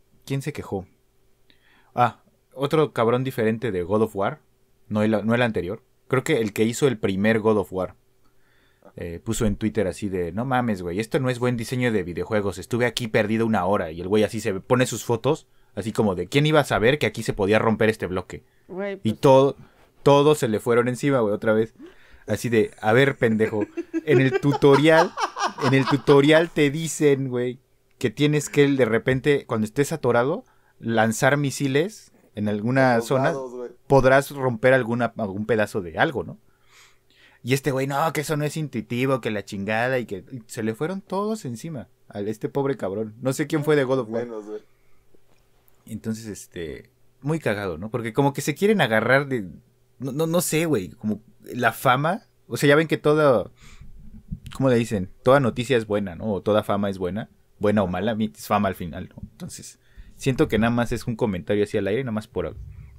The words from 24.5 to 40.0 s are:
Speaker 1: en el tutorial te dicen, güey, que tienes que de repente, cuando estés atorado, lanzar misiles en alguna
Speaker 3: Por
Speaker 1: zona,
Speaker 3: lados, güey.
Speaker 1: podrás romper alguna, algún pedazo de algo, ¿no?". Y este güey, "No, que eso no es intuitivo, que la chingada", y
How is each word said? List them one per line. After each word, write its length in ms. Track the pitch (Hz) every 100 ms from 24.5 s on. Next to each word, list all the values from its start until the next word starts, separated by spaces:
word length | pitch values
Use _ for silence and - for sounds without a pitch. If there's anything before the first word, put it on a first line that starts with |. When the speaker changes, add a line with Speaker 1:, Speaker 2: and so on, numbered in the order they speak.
| 143 143 139 156 160 190 - 440 - 403 -
Speaker 1:
en 80 | 131
el 120 | 135 131
tutorial 640 | 139 - 143 143 156 170
te 200 | - 147
dicen, 600 | 151 165 - 147 135 135
güey, 280 | 123 123 123 _ _ _ _
que 120 | 120
tienes 380 | - 147 151 -
que 180 | 143 143
de 160 | 135
repente, 600 | 113 113 131 131 147 143 -
cuando 180 | 113
estés 260 | 107 - 143
atorado, 520 | 160 123 117 131 196 - _ _ _
lanzar 580 | 117 113 110 - 135 147
misiles 720 | 143 - 139 139 190 - - _ _ 107
en 120 | 104
alguna 480 | 104 117 135 131 117
Speaker 3:
Por 100 | 113
Speaker 1:
zona, 160 | 135
Speaker 3:
lados, 260 | 143 143 131
güey. 180 | 123 120 - _
Speaker 1:
podrás 420 | 139 131 135 135
romper 420 | 143 131 113 127
alguna, 400 | 131 113 120 117 -
algún 300 | 101 95 110
pedazo 340 | 110 104 110
de 180 | 85 90
algo, 240 | 151 123
¿no?". 160 | 87 165 _ _ _ - - _ _ _ _ _ 120
Y 60 |
este 200 | 135 147
güey, 140 | 131 135
"No, 240 | 139 160
que 80 | 151
eso 160 | 143 147
no 60 | 147
es 100 | 160
intuitivo, 640 | 151 117 107 120 135 131
que 100 | 120
la 140 | 104
chingada", 540 | - 101 98 107 123
y 80 | 127